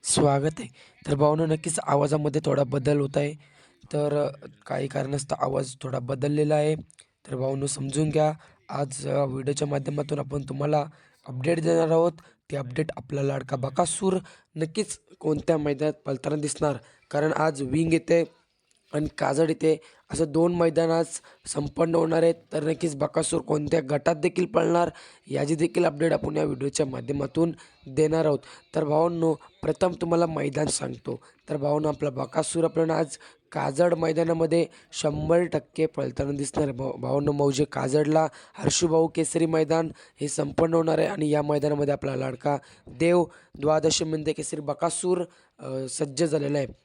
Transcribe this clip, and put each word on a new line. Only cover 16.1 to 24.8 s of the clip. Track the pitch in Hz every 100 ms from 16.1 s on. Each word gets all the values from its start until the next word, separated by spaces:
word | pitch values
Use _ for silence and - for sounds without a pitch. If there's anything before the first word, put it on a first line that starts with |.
| 135 - 151
दिसणार, | 147 - 156 127 - _ _
कारण | 143 156
आज | - 156 139
विंग | 135 143 165
येते | 160 156 147 160 _ _ _ _ _ _
आणि | 147 151 -
काजळ | 135 139 160
येते, | 160 156 156 - _ _
असं | 143 160
दोन | 147 170 175
मैदान | 170 156 165
आज | 165 160 - - - -
संपन्न | - 147 - 165 165
होणार | 165 165
आहेत. | 165 165 _
तर | 151
नक्कीच | 147 160 170 139
बकासूर | 147 - 156 165
कोणत्या | - 151 147 165 135
गटात | 147 165 165
देखील | 170 - 180
पळणार, | - 165 170